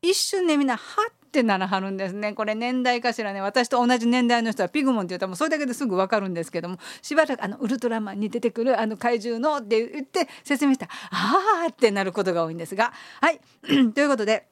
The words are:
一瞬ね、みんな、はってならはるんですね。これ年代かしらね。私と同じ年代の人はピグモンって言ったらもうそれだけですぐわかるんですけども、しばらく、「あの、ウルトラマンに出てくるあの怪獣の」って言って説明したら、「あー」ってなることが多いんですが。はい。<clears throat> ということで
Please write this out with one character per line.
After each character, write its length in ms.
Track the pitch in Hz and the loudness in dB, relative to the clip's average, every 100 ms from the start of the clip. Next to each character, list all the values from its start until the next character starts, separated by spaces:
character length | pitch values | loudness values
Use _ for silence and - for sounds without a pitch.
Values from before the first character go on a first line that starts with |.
一 120 | 339 | 2
瞬 340 | 392 - 392 359 | 2 0 0 2
ね、 100 | 294 | 2
み 80 | 277 | 2
ん 20 | |
な、 100 | 233 | -2
は 40 | - - 453 | -4 -2 -2
っ 220 | _ _ | _ _
て 120 | 285 | 0
な 140 | 226 190 | 2 2
ら 80 | 185 | 0
は 120 | 190 | -2
る 120 | 196 | -2
ん 60 | 190 | -4
で 120 | 190 | -6
す 60 | 196 | -4
ね。 180 | 208 | -6
こ 120 | 208 214 | -4 -4
れ 100 | 214 | -2
年 260 | 240 254 | -2 0
代 200 | 247 240 | 0 0
か 120 | 240 | -2
し 80 | 233 | -2
ら 120 | 214 | -4
ね。 80 | 196 | -4
私 260 | 196 226 240 | -2 0 2
と 180 | 247 240 | 2 4
同 120 | 247 | 4
じ 80 | 233 | 4
年 200 | 247 240 | 2 4
代 140 | 240 | 2
の 80 | 226 | 0
人 140 | 214 | -2
は 60 | 180 | -2
ピ 120 | 294 | 0
グ 100 | 269 | 0
モ 100 | 233 | 0
ン 20 | |
っ 20 | 180 | -2
て 40 | |
言 80 | 180 | -4
っ 20 | |
た 60 | 190 | -6
ら 20 | |
も 60 | |
う 20 | 175 | -2
そ 80 | |
れ 80 | 311 | -2
だ 80 | 311 | 0
け 80 | 285 | -2
で 60 | - | -4
す 100 | 277 | -2
ぐ 100 | 185 | 0
わ 120 | 190 | 2
か 120 | 220 | 0
る 80 | 196 | -2
ん 60 | |
で 100 | 170 | -6
す 80 | 165 | -6
け 80 | 180 | -6
ど 100 | 170 | -8
も、 80 | 180 - - | -10 -14 -16
し 100 | - | -2
ば 120 | 294 311 | 2 2
ら 120 | 254 | 0
く、 60 | |
「あ 40 | 196 | -6
の、 100 | 208 | -4
ウ 100 | 240 | -4
ル 100 | 254 | -2
ト 100 | 240 | -2
ラ 120 | 226 | -2
マ 140 | 208 | -4
ン 60 | 202 | -4
に 100 | 208 | -4
出 120 | 240 | -2
て 80 | 233 | -2
く 140 | - | 0
る 160 | 240 240 | 0 2
あ 60 | 220 | 0
の 100 | 214 | -2
怪 220 | 240 240 | -2 0
獣 200 | 220 226 | -2 -2
の」 180 | 294 285 | 0 -2
っ 40 | 208 | 0
て 200 | 220 240 | 0 0
言 160 | 302 | -6
っ 20 | 277 | -6
て 200 | - 302 - | -2 -2 -4
説 220 | - 285 285 | -2 2 2
明 80 | |
し 60 | 262 | 2
た 80 | - | -2
ら、 40 | - - | -14 -8
「あ 540 | 180 185 330 392 370 330 | -4 2 2 4 2 0
ー」 20 | |
っ 40 | - | 2
て 160 | 233 | 2
な 120 | 202 | 4
る 80 | 190 | -2
こ 100 | 185 | 0
と 100 | 190 | 0
が 120 | 170 165 | 0 -2
多 60 | |
い 40 | 165 | -4
ん 20 | |
で 80 | 165 | -8
す 100 | 190 | -2
が。 180 | 233 - - - | -2 -2 -20 0
は 80 | 311 | 0
い。 100 | 302 _ _ | 0 _ _
<clears throat> 320 | - 285 247 | 0 4 4
と 80 | 220 | 4
い 20 | 285 | 2
う 40 | |
こ 80 | 269 | 2
と 80 | 208 | 2
で 220 | 220 _ | -2 _